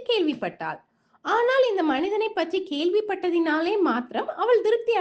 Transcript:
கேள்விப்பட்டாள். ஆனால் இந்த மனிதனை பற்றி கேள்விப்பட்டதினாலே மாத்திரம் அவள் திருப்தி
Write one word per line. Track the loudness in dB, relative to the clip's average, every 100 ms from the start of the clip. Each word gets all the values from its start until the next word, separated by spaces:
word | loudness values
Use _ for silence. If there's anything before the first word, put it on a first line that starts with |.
| -2
கேள்விப்பட்டாள். | 0 0 -2 -6 -6 -8 -10 -16 _ _ _ -2
ஆனால் | 0 2 4 2
இந்த | 2
மனிதனை | 0 0 0 0 -2
பற்றி | -2 -2 -4 -4
கேள்விப்பட்டதினாலே | -2 0 0 0 -4 -2 0 0 0 0 2
மாத்திரம் | 2 0 -2 -6 -6 -2
அவள் | 2 4 4
திருப்தி | 0 0 0